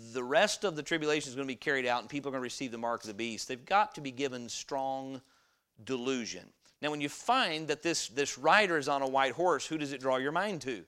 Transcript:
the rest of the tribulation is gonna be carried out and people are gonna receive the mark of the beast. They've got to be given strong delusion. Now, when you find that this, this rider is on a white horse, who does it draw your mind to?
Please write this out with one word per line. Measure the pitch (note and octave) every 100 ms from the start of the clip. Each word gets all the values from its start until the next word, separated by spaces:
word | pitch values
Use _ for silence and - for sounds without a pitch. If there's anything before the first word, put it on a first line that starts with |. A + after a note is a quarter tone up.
| A2+
the | B2
rest | B2 D3+ G#3 - G3+
of | D3+
the |
tribulation | C#3+ E3 D3+ D3+ C#3
is | B2
gonna | C3+
be | B2
carried | - C3+ B2
out | B2
and | A2
people | C#3+ C#3
are |
gonna | C3
receive | B2 - C3
the | A#2
mark | A#2 A#2
of | G#2+
the |
beast. | G2+ A#2 G#2+ -
They've | B2+ C#3
got | G3 G#3 -
to |
be | C#3+
given | B2 C#3 B2+ A#2
strong | - - C#3 C3+ C3+ C3+ C3 - _ _ _ _ - G#2+
delusion. | B2+ B2 C3 G#2 F2+ - _ _ _
Now, | C#3+
when | D3+
you | C#3+
find | - - B3+ G#3+ D#3 D#3
that | D3
this, | E3+ D#3 -
this | A#2 C#3 -
rider | D3 G3 G3+ E3
is | C#3
on | C#3
a | C3+
white | C3 C3+
horse, | B2 F3+ C#3+ -
who | D#3+
does | C#3+
it | C#3
draw | C3 C3
your | C3+
mind | E3 G#3 E3+
to? | C3 G#2+